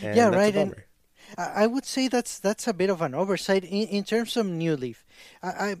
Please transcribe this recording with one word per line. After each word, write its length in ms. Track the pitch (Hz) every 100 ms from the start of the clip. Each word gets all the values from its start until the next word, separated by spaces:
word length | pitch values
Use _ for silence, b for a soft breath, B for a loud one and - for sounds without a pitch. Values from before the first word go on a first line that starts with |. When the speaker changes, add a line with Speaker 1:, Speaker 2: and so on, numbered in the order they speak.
Speaker 1:
and 160 | 208 214
Speaker 2:
Yeah, 120 | 226
Speaker 1:
that's 60 | 185
a 20 |
Speaker 2:
right, 180 | 208 202
and 160 | 196
Speaker 1:
bummer. 140 | - - _ _ _ B B
Speaker 2:
I, 260 | 165 -
I 40 | 220
would 180 | 254 -
say 220 | - 262
that's, 320 | 247 240 -
that's 280 | 190 214 -
a 60 |
bit 160 | 175 190
of 120 | 180
an 120 | 156 131
oversight 480 | 190 180 - 190
in, 240 | 180 196 214
in 160 | 202
terms 340 | 196 220 226 247
of 80 | 202
New 280 | 170 165 151
Leaf. 300 | 127 113 _ B B B
I, 60 | 180
I, 260 | - 202 190